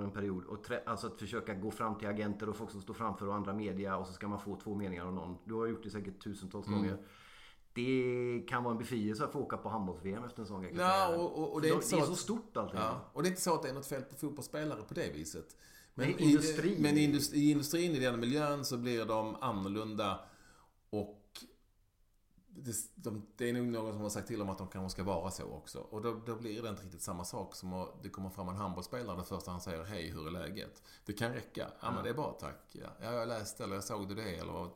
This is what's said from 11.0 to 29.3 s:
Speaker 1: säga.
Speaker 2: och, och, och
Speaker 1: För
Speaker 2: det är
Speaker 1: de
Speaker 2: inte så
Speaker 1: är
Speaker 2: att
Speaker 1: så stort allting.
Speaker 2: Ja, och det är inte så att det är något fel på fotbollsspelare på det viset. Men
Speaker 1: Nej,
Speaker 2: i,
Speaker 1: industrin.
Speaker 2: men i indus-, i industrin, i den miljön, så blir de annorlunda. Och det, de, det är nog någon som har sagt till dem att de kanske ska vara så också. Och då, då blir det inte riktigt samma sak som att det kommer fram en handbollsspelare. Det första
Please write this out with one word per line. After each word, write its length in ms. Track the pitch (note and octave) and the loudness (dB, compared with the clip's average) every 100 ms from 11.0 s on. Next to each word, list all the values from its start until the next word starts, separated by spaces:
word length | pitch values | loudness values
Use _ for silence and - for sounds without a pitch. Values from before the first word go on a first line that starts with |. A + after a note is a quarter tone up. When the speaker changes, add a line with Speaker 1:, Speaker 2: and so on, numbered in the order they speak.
| F#3 | 6
Speaker 1:
säga. 120 | E3+ | 4
Speaker 2:
och, 200 | F3 D3 | 2 0
och, 140 | D#3 | 0
och 20 | |
Speaker 1:
För 60 | D#3 | 4
Speaker 2:
det 80 | D#3 | 4
är 20 | |
Speaker 1:
de 40 | F3 | 4
Speaker 2:
inte 100 | - | 6
så 80 | F3 | 4
Speaker 1:
är 40 | |
Speaker 2:
att 60 | D3 | 4
Speaker 1:
så 100 | F3+ | 2
stort 400 | - A3+ - A#2+ | 0 -2 -2 -4
allting. 240 | G2+ G#2+ | -2 0
Speaker 2:
Ja, 200 | A2 B2+ - | 0 0 -6
och 100 | - | 0
det 60 | F3 | 2
är 20 | |
inte 120 | F#3 | 2
så 120 | F#3 | 2
att 80 | D#3+ | 2
det 60 | C3+ | 2
är 40 | |
något 120 | C3+ C3 | -4 -4
fel 160 | C3+ | -4
på 140 | B2 - | -6 -6
fotbollsspelare 680 | D3 D3 B2+ D3+ D3+ A2+ | -4 -4 -6 -4 -2 -4
på 120 | G#2+ | -4
det 180 | - A#2 | -2 -2
viset. 440 | D2+ D#2+ D#2+ - - - - - | -2 -6 -8 -12 -18 -20 -20 -12
Men 120 | - C3+ | 0 2
Speaker 1:
Nej, 80 | F#3+ | 8
Speaker 2:
i, 120 | D3+ | 10
Speaker 1:
industrin. 520 | D3 D#3 D#3 D#3+ E3 | 10 8 4 2 6
Speaker 2:
men 160 | D3 D3 | 8 8
i 20 | D3 | 8
indus-, 220 | D3 C#3+ | 6 4
i 160 | D3 D3 | 6 8
industrin, 420 | D3 C3+ E3+ F3 | 6 4 2 4
i 60 | D3 | 4
den 220 | B2+ A#2 | 4 4
miljön, 440 | A#2 D3 D3 C#3+ | 4 4 4 2
så 120 | B2+ A#2+ | 0 0
blir 280 | A#2+ A#2+ | 2 2
de 320 | A2 A2 A2 G#2 | 2 2 2 0
annorlunda. 800 | B2+ G#2 F#2+ G#2 A2 G#2+ G2+ F#2+ - - - - - _ _ | 0 0 0 0 -2 0 2 0 -4 -20 -20 -20 -20 _ _
Och 320 | G#2 - - - - - - _ _ _ _ _ _ _ - - | -2 -2 -8 -18 -18 -18 -20 _ _ _ _ _ _ _ -20 -20
det, 260 | F3+ C3 G#2 - | -10 -6 -4 -6
de, 320 | - B2 G#2 G#2 - | -6 -6 -6 -8 0
det 120 | A#2+ | 2
är 40 | |
nog 140 | B2 B2 | 2 2
någon 260 | A#2 A2 | 0 -2
som 100 | G#2 | -2
har 60 | G#2 | -2
sagt 160 | G#2+ G2+ | -2 -4
till 100 | A2+ | -2
dem 100 | G2 | -2
att 80 | F#2 | -2
de 100 | F#2 | -6
kanske 220 | F#2+ F#2 | -4 -4
ska 120 | - | -2
vara 280 | F#2+ F2+ F#2 | 0 0 0
så 140 | - | -4
också. 340 | A#1 D2 - - | -8 -8 -10 -12
Och 240 | - G#2+ | -8 -4
då, 180 | A#2 G#2+ A2+ | -2 -2 -4
då 100 | A2 | -6
blir 260 | A#2 G#2+ | -4 -4
det 60 | A#2 | -4
inte 140 | G#2 | -6
riktigt 200 | F#2 E2 | -8 -8
samma 220 | - F2+ | -6 -4
sak 300 | F2+ - F#2 | -4 -6 -6
som 180 | - F#2 | -8 -4
att 300 | F#2 F2+ - | -4 -4 -8
det 60 | G2 | -10
kommer 220 | - F#2+ | -6 -6
fram 180 | F#2+ F2+ | -4 -4
en 80 | G2 | -2
handbollsspelare. 600 | G2 F2 F2 B2 A2+ F2+ | -2 -4 -4 -6 -4 -4
Det 80 | |
första 260 | F2 | -4